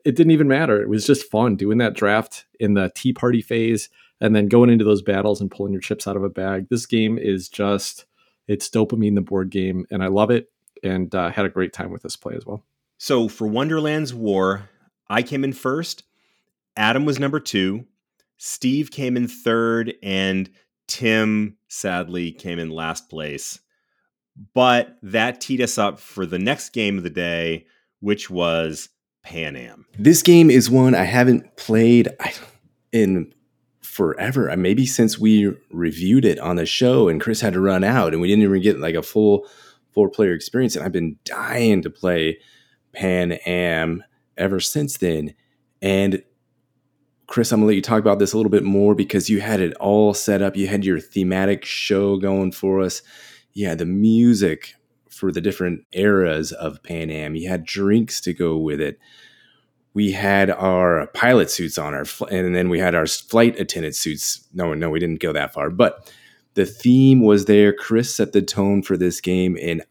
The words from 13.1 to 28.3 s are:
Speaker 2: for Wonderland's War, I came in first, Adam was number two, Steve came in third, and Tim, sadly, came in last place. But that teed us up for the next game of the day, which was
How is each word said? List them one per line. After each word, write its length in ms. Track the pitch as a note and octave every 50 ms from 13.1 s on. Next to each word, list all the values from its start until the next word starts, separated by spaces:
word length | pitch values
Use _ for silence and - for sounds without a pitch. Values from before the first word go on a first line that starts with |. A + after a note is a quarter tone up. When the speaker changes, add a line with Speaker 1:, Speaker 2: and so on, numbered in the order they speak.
| C#3 A#2+ A2+
Speaker 2:
for 180 | G#2 - - A2
Wonderland's 640 | G#2+ G#2+ B2 C#3+ D#3 D#3+ D#3 D3+ D3+ D3+ D#3 D3+ B2+ B2
War, 560 | A2+ A2 G#2 F#2+ F#2+ F#2 F#2+ G2 G2+ G2+ - _ _ _ _ _ _ _ -
I 120 | G#2 A#2
came 220 | B2 - C#3+ C3+ C3+
in 80 | C3+
first, 520 | C3 - - B2+ C#3 D#3+ E3+ - - - - _ _ _ _ _ _ _ _ _ _ _ _ _ -
Adam 260 | G#2+ G#2+ A2 A#2+ C3+ D3
was 160 | D3+ C3+ C3
number 220 | C#3+ C#3 D3+ D3+
two, 440 | D3+ - - G2 F#2+ F#2+ G2+ A#2 B2+ _ _ _ _ _ _ _ _ _ _
Steve 540 | - - - - - C3 B2+ C3+ D3 D3 -
came 260 | - D3 C3+ B2 B2
in 100 | B2 B2
third, 640 | A#2+ - - - A#2 A2+ A#2 A#2 A2+ A2+ A2+ A2+ A#2 - _
and 480 | G2+ G2+ F#2+ F#2+ G2 F#2+ F#2+ F#2+ F#2+ - _ _ _ _ _ _ _
Tim, 680 | - - - B2 A2+ A2 A2 A2 G#2+ G#2+ G#2+ G#2 G2+ - _ _
sadly, 640 | - - - - G2 F2+ F2+ F2 E2+ F2+ F2+ F2 E2
came 280 | D2 - - F2+ E2+ E2+
in 100 | E2 D#2+
last 400 | D#2+ D#2+ D#2+ D#2+ D#2+ - - _
place. 500 | D#2+ D#2 D2+ D2+ C#2+ C#2 - - - - _ _ _ _ _ _ _ _ _ _ _ _ _ _ _ - G2+ - -
But 440 | B2+ B2+ B2+ A#2+ A#2+ A#2+ - - _ A2
that 380 | F#2+ G#2 A2 A2 B2+ B2 -
teed 180 | - - C3 B2
us 180 | A#2+ A2+ -
up 220 | A#2 G#2 G2+ C#2+ -
for 260 | - - - G2 F#2
the 140 | D#2+ F#2 F2+
next 300 | F#2+ B2 D3 - - -
game 280 | - A#2+ G#2+ G2+ G2+
of 60 | F#2+ E2+
the 60 | E2+
day, 560 | D2+ F2+ F2 E2+ E2+ E2+ E2+ E2 E2 E2 - _ _ _ _ _ _ _
which 300 | G2+ G2+ G#2 G#2 -
was 580 | -